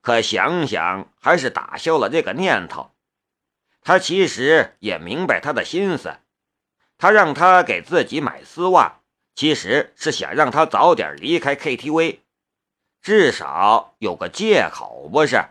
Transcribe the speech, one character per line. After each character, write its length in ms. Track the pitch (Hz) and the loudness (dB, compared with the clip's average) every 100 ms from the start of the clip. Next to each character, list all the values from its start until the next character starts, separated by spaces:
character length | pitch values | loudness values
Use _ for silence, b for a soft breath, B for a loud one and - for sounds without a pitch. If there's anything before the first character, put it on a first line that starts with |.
可 180 | - 117 | 0 0
想 460 | 107 101 110 175 135 | 0 -2 -2 -2 -4
想， 440 | 98 85 95 - _ | -4 -4 -6 -10 _
还 200 | 131 170 | 2 2
是 100 | 127 | 0
打 300 | - - - | -6 -8 -8
消 180 | 160 160 | -2 0
了 140 | 107 | 0
这 100 | 156 | 0
个 140 | 117 | -2
念 340 | 110 185 113 82 | -4 0 0 -2
头。 220 | - - _ _ _ _ _ _ _ _ _ | -14 -16 _ _ _ _ _ _ _ _ _
他 180 | - 180 | 0 0
其 300 | - 180 170 | 2 0 0
实 480 | - 131 160 104 _ | 0 2 2 2 _
也 180 | 104 85 | -8 -8
明 280 | 85 135 185 | -8 -6 -2
白 140 | 95 | -2
他 140 | 143 | -2
的 100 | 127 | -6
心 320 | 82 170 196 151 | -4 -4 -2 -4
思， 220 | 85 71 _ _ _ _ _ _ _ _ | -8 -16 _ _ _ _ _ _ _ _
他 120 | 180 | 4
让 220 | 214 175 | 4 4
他 300 | 139 180 185 | 4 6 6
给 180 | 165 90 | 4 -4
自 240 | 85 165 | 0 -2
己 160 | 113 139 | 0 -4
买 240 | 127 - | -6 -8
丝 220 | - - 180 | -18 -4 2
袜， 340 | 175 95 _ _ _ _ | 2 2 _ _ _ _
其 200 | - 147 | -4 -2
实 400 | 143 92 139 - _ | -2 0 -2 -2 _
是 160 | 156 | -6
想 220 | - 71 | -6 -6
让 160 | 110 151 | 0 0
他 160 | 143 160 | 2 0
早 280 | 101 156 | 2 2
点 220 | 160 80 73 | 2 -2 -8
离 220 | 107 165 | -4 -2
开 160 | 143 | -2
K 240 | 143 156 123 | -4 -6 -6
T 100 | 139 | -2
V， 340 | 160 165 - _ _ _ _ _ _ _ _ | 0 -2 -4 _ _ _ _ _ _ _ _
至 320 | - 214 147 | 0 4 4
少 640 | - 71 78 101 110 - _ | 0 -8 0 4 2 0 _
有 140 | 104 | -8
个 140 | 85 90 | -6 -8
借 400 | - 220 185 90 | -4 2 2 2
口， 380 | - 50 58 78 | -6 -16 -16 -4
不 160 | 123 151 | 0 2
是？ 160 | 117 90 | 0 -2